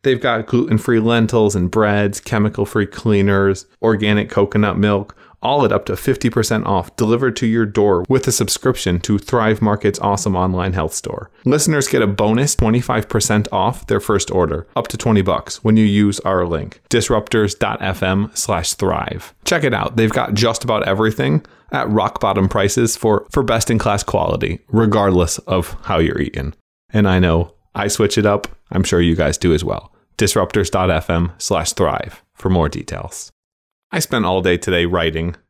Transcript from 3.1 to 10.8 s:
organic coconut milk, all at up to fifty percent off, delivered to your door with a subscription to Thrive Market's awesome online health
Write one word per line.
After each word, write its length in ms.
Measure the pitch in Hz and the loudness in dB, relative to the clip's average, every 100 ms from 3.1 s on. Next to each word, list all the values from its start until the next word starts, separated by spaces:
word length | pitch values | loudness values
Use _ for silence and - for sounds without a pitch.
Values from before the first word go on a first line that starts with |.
| 104 98 98 98 95 - _ | 2 4 2 2 0 -8 _
organic 480 | 110 107 104 104 104 | 0 2 2 0 0
coconut 480 | - 101 107 107 - | 0 2 2 0 2
milk, 380 | 104 101 101 - - _ | 2 0 -4 -16 -20 _
all 220 | 113 143 143 | -2 2 2
at 60 | |
up 160 | 131 - | 0 -2
to 100 | 95 | -4
fifty 320 | - 120 120 | -2 0 0
percent 380 | 117 110 110 - | 0 -2 -2 0
off, 280 | 98 85 - | -2 -4 -2
delivered 380 | 110 120 135 113 | 0 2 0 0
to 120 | 117 | 0
your 180 | 113 107 | 0 0
door 400 | 104 104 90 90 | 2 2 2 2
with 200 | 131 - | 0 0
a 40 | |
subscription 680 | - 107 - 131 123 95 87 | -2 -2 0 -2 -2 -2 -2
to 180 | - 101 | 0 -2
Thrive 420 | - 123 110 107 | 0 0 2 2
Market's 380 | 104 104 104 - | 2 2 0 0
awesome 380 | 98 98 107 92 | -2 -2 -2 0
online 380 | 92 92 95 | 0 0 -2
health 200 | 90 | -2